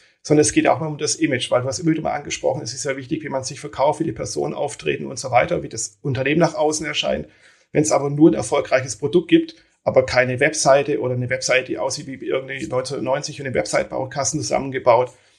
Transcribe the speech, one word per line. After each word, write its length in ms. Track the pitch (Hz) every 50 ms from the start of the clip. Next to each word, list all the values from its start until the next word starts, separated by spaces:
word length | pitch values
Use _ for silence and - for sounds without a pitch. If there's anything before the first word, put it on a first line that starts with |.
| _ _ _ _ -
sondern 180 | - 151 151
es 100 | 147 147
geht 160 | - 160 151
auch 120 | 143 127 123
mal 80 | 160
um 100 | 156 151
das 180 | 139 151 147 -
Image, 360 | - 160 147 131 117 - -
weil 100 | - 123
du 60 | 123
hast 100 | 135 -
immer 140 | - 170 160
wieder 100 | 160 156
mal 120 | 156 - -
angesprochen, 500 | 143 147 - - - - 143 - 151 143
es 100 | 123 131
ist 120 | 135 -
ja 120 | 143 131
wichtig, 260 | 139 131 120 - - -
wie 60 | 139
man 140 | 139 135 127
sich 160 | - 143 -
verkauft, 400 | - 147 - - 135 147 147 -
wie 40 | 165
die 100 | 160 123
Personen 420 | - 147 123 - - 143 147 -
auftreten 500 | - 143 135 - - - 76 - - -
und 140 | 67 135 -
so 100 | - -
weiter, 320 | 120 123 151 165 175 156
wie 80 | 139 -
das 300 | - 113 - - _ _
Unternehmen 380 | - 147 127 131 131 135 151 165
nach 160 | 165 165 -
außen 300 | - 151 151 151 151 165
erscheint. 420 | 151 147 - - - - 151 156 - _ _ _ _ _ _ _ _
Wenn 120 | - 147 147
es 80 | 151
aber 180 | 127 135 139 143
nur 220 | 143 147 156 165
ein 20 | 160
erfolgreiches 640 | 139 120 - 147 143 135 - 131 131 127 117 -
Produkt 300 | - 147 143 151 175 170
gibt, 280 | - 160 165 165 - - - _ _ _ _ -
aber 240 | - - 131 131
keine 320 | 127 127 127 127 127 127 123
Webseite 600 | 143 156 156 - - 147 135 143 139 147 147 -
oder 140 | 113 127 123
eine 160 | 123 123 123
Webseite, 360 | 127 127 - - 127 127 131
die 120 | 127 139
aussieht 300 | - 127 135 123 - -
wie 80 | 131 135
irgendeine 520 | - - - - 131 131 131 135 135 -
neunzehnhundertneunzig 720 | - 131 127 131 127 139 123 123 127 135 147 143 - 143 -
und 60 | 139
im 80 | 131 120
Website-Baukasten 880 | 143 143 - - 147 - - 139 123 131 123 - 143 135 - - 147
zusammengebaut 720 | 127 135 139 127 135 139 131 131 - 123 117 120 127 127 - _ _ _ _